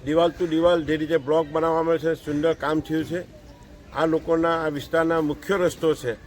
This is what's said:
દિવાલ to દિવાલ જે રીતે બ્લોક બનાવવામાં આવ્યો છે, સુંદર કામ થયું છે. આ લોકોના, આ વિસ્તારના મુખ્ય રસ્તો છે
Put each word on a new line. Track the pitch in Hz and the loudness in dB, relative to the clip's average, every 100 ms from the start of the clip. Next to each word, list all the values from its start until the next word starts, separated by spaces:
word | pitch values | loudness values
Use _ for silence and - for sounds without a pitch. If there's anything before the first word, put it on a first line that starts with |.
| 131 | 0
દિવાલ | 160 170 | 2 2
to | - 175 | 0 -2
દિવાલ | 156 175 175 147 | 2 4 2 0
જે | 156 | -2
રીતે | 151 160 | 0 -2
બ્લોક | 131 156 151 | 2 0 0
બનાવવામાં | 156 165 160 165 165 | -2 0 0 0 0
આવ્યો | 160 160 | 0 -4
છે, | - | -4
સુંદર | 147 160 | 0 0
કામ | 156 147 156 | 0 -2 -2
થયું | 147 156 147 | -2 -4 -4
છે. | 170 175 - - - - - - | -6 -8 -18 -20 -20 -20 -20 -12
આ | 131 160 | -2 0
લોકોના, | 160 156 165 165 165 156 | 0 0 2 2 0 -2
આ | |
વિસ્તારના | 147 - 165 165 165 | -4 -2 0 2 2
મુખ્ય | 151 147 - 196 | 0 -4 -2 2
રસ્તો | 175 - 160 | 2 2 0
છે | 151 127 110 | 0 -4 -8